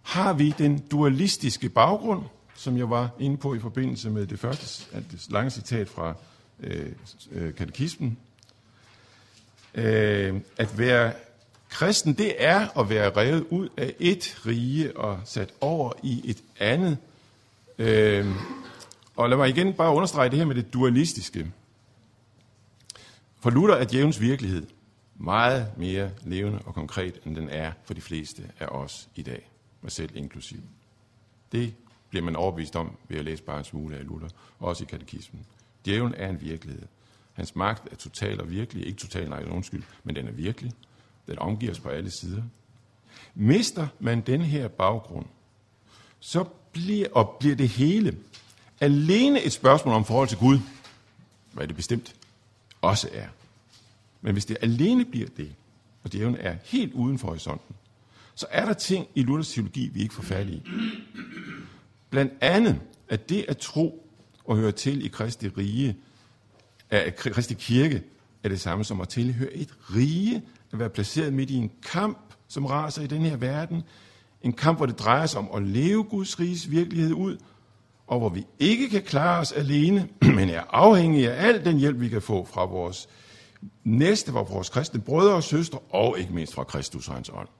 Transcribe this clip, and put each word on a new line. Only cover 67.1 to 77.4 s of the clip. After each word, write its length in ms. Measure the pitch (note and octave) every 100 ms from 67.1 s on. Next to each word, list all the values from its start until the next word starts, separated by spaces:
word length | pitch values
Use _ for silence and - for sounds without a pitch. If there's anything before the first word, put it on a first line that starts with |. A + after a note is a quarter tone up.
| -
Kristi 380 | A#2+ G#2+ A#2+
kirke 500 | A#2 - B2 D#3 B2 - _ _ _
er 60 | G#2
det 120 | F#2+
samme 220 | F2+ F#2
som 180 | G#2+ G2
at 80 | F2+
tilhøre 440 | A#2+ B2 A#2+ C3+
et 160 | - C#3+ - - G2+
rige, 460 | C#3 E3+ G#3 A#3 - - _
at 80 | A2
være 100 | A2+
placeret 440 | - G2+ D#3 D3+
midt 160 | C3+ C3
i 60 | C3
en 160 | G#2+ -
kamp, 340 | - E3+ G#3+ - - - _
som 180 | - C#3
raser 360 | C#3+ D#3 D#3
i 60 | C#3+
den 140 | D3+
her 160 | D#3+ C#3
verden. 460 | C3 D3 E3+ E3+ - - - _ _ _
En 120 | A#2+
kamp, 240 | A#2+ D3+ E3
hvor 80 | C3+
det 140 | G#2
drejer 260 | G#2 C3 D#3+
sig 140 | G#2+
om 100 | G2+ G#2+
at 80 |
leve 400 | G2 G#2 D#3+ G#3+
Guds 360 | G#3+ G3+ F#3+ -
riges 320 | E3+ F3 D#3+
virkelighed 420 | D#3+ E3+ E3 D#3+
ud, 240 | D#3+ F#3+ -